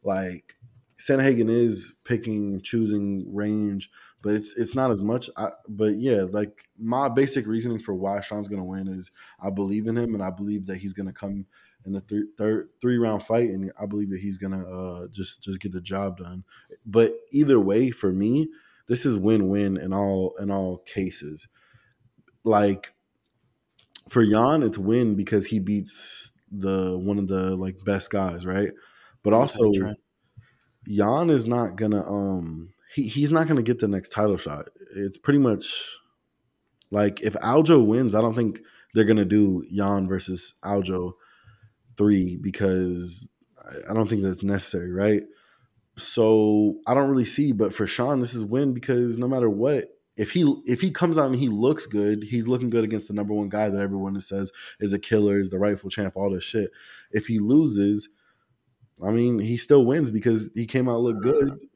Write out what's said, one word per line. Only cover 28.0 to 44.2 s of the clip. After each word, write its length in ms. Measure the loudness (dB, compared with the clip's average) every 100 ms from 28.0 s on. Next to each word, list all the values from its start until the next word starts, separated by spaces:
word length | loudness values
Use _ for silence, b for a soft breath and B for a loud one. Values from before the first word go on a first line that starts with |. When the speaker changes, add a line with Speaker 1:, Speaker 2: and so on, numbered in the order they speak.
| -2
Speaker 1:
guys, 340 | -2 -2 -4 -4
right? 240 | -2 -2 -4 b b b b
But 80 | 2
Speaker 2:
Peter 40 | 4
Speaker 1:
also, 360 | 4 4 4
Speaker 2:
Trent. 240 | 4 0 -6 _ _ _ b b b b _ -6
Speaker 1:
Jan 420 | 0 2 4 4
is 180 | 4 4
not 280 | 0 0 0
gonna, 300 | 0 0 0
um, 680 | -2 -2 -2 -4 -10 -14 _ _
he, 140 | -6 -4
he's 240 | 0 2
not 160 | 2 4
gonna 160 | 2
get 160 | 2 2
the 80 | 2
next 220 | -2 -4
title 280 | 0 2 2
shot. 300 | -4 -10 -14 _ -16 -8
It's 220 | -8 -4
pretty 220 | 2 4
much, 580 | 4 2 -4 -8 -10 -16 _ _ _ _ _ _ _ _ _
like, 300 | 0 0 0
if 120 | -4 -2
Aljo 500 | 2 4 6 6 6
wins, 280 | 4 2
I 80 | 2
don't 140 | 2 0
think 260 | -2 -4 b b b
they're 120 | 2 4
gonna 200 | 4 4
do 400 | 4 4 2 -4
Jan 340 | -4 0 0 0
versus 460 | -4 -4 -6 -8 -10
Aljo 500 | -2 -2 0 -4 -4 -10 b b b b b b _ 0
three 400 | 4 4 2 -2
because 920 | -8 -2 0 2 0 -4 -8 -12 -16 _ _ _
I, 340 | -18 -16 -6
I 20 |
don't 160 | -2 0
think 140 | 0